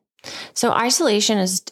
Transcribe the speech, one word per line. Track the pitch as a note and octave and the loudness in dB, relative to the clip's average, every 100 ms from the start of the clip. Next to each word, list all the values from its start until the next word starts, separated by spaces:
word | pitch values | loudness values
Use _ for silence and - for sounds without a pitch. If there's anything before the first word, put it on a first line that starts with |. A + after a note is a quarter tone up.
| _ _ - - - | _ _ -16 -14 -12
So | - A#3+ | -2 0
isolation | - A#3+ B3+ D4+ G#3 G#3+ G#3 | 2 2 2 2 2 2 0
is | F#3 F#3 - | 0 -4 -8